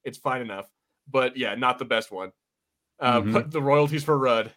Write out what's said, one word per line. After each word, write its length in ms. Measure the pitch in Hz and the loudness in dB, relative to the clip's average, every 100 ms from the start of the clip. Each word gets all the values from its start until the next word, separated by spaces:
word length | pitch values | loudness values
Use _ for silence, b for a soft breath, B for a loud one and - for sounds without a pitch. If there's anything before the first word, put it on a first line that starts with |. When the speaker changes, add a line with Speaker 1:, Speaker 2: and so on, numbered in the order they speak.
Speaker 1:
it's 140 | 139 - | -14 -6
fine 240 | 139 127 | -4 -4
enough. 260 | 117 98 - _ _ _ - | -6 -10 -12 _ _ _ -4
But 280 | 135 127 127 | 0 0 -2
yeah, 180 | 113 110 | -4 0
not 240 | 127 123 | 0 0
the 60 | 117 | -2
best 260 | 113 - | -2 -2
one. 200 | 95 95 _ _ _ _ _ _ - | -10 -12 _ _ _ _ _ _ -4
Uh, 220 | 127 120 | 0 2
Speaker 2:
Mm-hmm. 120 | 104 | 2
Speaker 1:
put 180 | 113 151 | 0 0
the 100 | 156 | -4
royalties 420 | 139 147 147 151 | 2 4 4 0
for 140 | 147 143 | 0 2
Rudd, 340 | 131 113 110 | 4 2 0